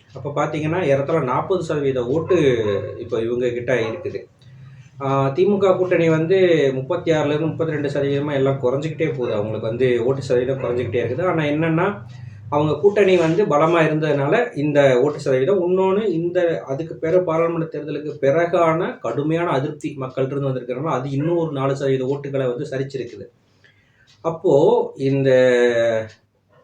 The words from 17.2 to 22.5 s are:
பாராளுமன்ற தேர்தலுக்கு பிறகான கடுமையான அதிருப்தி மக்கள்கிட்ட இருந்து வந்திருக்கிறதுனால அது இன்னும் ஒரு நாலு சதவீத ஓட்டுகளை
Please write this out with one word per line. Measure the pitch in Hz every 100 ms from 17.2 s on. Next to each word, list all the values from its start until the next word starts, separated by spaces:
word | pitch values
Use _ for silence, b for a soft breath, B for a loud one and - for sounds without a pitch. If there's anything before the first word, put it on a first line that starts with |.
பாராளுமன்ற | 180 160 170 170 160 151
தேர்தலுக்கு | 147 139 147 135
பிறகான | 135 151 170 180 165 160 208 247
கடுமையான | 117 120 147 165 175
அதிருப்தி | 139 139 - 151 139
மக்கள்கிட்ட | 131 - 135 139
இருந்து | 139
வந்திருக்கிறதுனால | 127 120 123 156
அது | 131 139
இன்னும் | 139 156 170
ஒரு | 160
நாலு | 139 139 139
சதவீத | 139 135
ஓட்டுகளை | 127 139 143 135 131